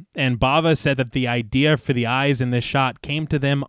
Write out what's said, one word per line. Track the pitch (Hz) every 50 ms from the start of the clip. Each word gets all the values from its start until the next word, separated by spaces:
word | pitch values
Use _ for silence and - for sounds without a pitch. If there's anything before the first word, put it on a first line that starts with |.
| - - -
and | 170 135 127 123 107
Bava | 131 131 143 165 165 165 151
said | - - 147 135
that | 135 127 117
the | - 135 127
idea | 120 120 120 113 104 131 131 147 151 151
for | - - -
the | 131 123 117
eyes | 113 127 131 139 143 139 117
in | 131 123
this | 123 123 -
shot | - - 139 135 127 - -
came | - - 147 156 156
to | - 156
them | 139 139 139 143 139 139